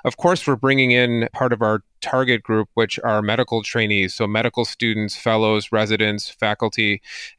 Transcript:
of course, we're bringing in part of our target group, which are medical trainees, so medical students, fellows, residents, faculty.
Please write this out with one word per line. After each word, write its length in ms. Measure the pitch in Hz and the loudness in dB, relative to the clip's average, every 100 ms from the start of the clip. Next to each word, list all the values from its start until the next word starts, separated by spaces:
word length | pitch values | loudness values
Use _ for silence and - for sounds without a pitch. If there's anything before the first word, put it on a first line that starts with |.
of 140 | 127 - | -6 0
course, 280 | 175 180 - | 0 2 0
we're 100 | 123 | 0
bringing 340 | 135 135 127 | 2 4 4
in 380 | 123 123 117 113 | 4 4 2 -2
part 200 | - 127 | -2 -2
of 100 | 110 | 0
our 200 | 110 107 - - | 0 0 -4 -12
target 420 | - 131 127 117 | -4 0 2 0
group, 240 | - 110 104 | 2 0 0
which 260 | 113 110 - | 0 -2 0
are 160 | 117 107 | 0 0
medical 420 | 104 117 123 113 | 0 0 0 -2
trainees, 520 | 104 117 107 101 95 | -2 -2 0 2 0
so 120 | - 104 | -2 -2
medical 380 | 107 117 - | 0 -2 -2
students, 540 | 113 - 117 110 104 - | -4 -2 -2 -2 -4 -4
fellows, 520 | 117 110 110 107 - | 0 2 2 0 0
residents, 600 | 110 107 107 107 104 - | -2 0 0 0 -2 -8
faculty. 720 | - 107 104 110 - 104 101 - - - | -4 -4 -2 -2 0 0 0 -6 -16 -16